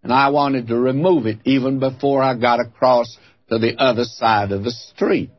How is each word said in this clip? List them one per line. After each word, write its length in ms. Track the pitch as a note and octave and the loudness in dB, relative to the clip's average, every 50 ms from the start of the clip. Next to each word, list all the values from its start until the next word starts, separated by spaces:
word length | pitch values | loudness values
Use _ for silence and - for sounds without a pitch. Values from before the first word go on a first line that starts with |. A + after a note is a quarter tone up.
and 100 | - - | -4 0
I 160 | B2 C3+ C#3 C#3 | 0 2 2 2
wanted 400 | C#3+ D3 C#3+ C#3 C3+ C3 A#2 A2+ | 2 0 0 0 -2 -4 -4 -2
to 100 | A#2 A#2 | -2 0
remove 480 | B2 C3 C3 C#3 D#3+ F#3 F#3 D#3 A2 | 0 0 0 0 0 2 2 2 0
it 120 | A2 G#2+ A2 _ | -4 -6 -4 _
even 340 | C3+ C3+ C3+ B2 C3+ C3+ C3+ | 0 0 0 0 -2 -2 -2
before 440 | C3+ C3 B2+ C3 - C#3 C#3 C#3 | -4 -4 -4 -2 -2 0 0 2
I 120 | C3 C3 B2+ | 0 0 0
got 260 | A2+ A#2 A#2+ A#2+ A#2+ | 0 0 0 2 0
across 560 | A#2+ A2 _ _ C3+ B2+ B2+ A#2+ A#2 A#2 - - _ _ _ _ _ _ | -2 -6 _ _ 2 4 4 4 2 -2 -10 -20 _ _ _ _ _ _
to 100 | A2+ A2+ | -2 0
the 220 | A2 A#2 - - | 0 0 0 2
other 240 | - C3 A#2 A2 A#2+ | 0 0 2 0 -4
side 480 | A#2+ - - A#2 A2+ A2+ G#2 G#2 G2 | -6 -6 -2 0 2 2 2 0 -2
of 120 | G2 G2 G2+ | -4 -4 -4
the 60 | A#2+ | -6
street. 600 | A#2+ - - - _ - F#3+ - G3 D#4 C#3+ C#3 _ | -8 -10 -18 -20 _ -4 -2 0 0 -2 -2 -8 _